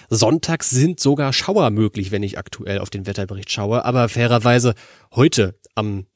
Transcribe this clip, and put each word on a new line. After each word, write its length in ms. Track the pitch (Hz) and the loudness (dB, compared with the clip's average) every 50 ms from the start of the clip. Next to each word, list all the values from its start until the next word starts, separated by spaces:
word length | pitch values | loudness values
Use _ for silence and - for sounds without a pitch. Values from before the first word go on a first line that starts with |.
| - - | -6 -2
Sonntags 600 | 120 107 110 110 151 165 - - 165 - - - | 0 2 4 4 2 2 0 -2 -4 -2 -2 -2
sind 300 | 127 127 143 170 175 - | 2 2 2 2 0 0
sogar 340 | - 139 143 143 143 135 131 | 0 0 2 2 0 -2 -2
Schauer 340 | - - - 202 214 160 117 | -2 -2 0 2 2 2 2
möglich, 440 | 104 107 110 101 - 104 95 92 | 2 2 0 0 0 -4 -6 -4
wenn 100 | 107 101 | -4 -4
ich 160 | 104 98 - - | -6 -6 -8 -10
aktuell 400 | 101 - - - 110 101 98 98 | -14 -14 -16 -14 -8 -6 -6 -6
auf 100 | 95 - | -6 -8
den 180 | - 101 95 | -10 -10 -8
Wetterbericht 440 | 101 98 - 98 92 101 98 95 - | -8 -6 -6 -8 -8 -8 -12 -10 -8
schaue. 340 | - - 101 101 117 123 - | -6 -4 -2 -2 -2 -2 -2
Aber 240 | 123 123 127 120 110 | 0 0 2 0 0
fairerweise 640 | - 120 120 117 120 117 107 120 120 123 120 123 104 - - - - _ _ _ - | 0 0 2 2 2 4 4 4 4 4 4 2 -2 -2 -8 -20 -20 _ _ _ 2
heute 440 | 120 135 170 - 127 101 92 - _ _ - - | 2 4 4 4 2 0 0 -2 _ _ -10 -6
am 320 | 110 107 107 101 98 95 _ - | -4 -4 -4 -4 -6 -10 _ -8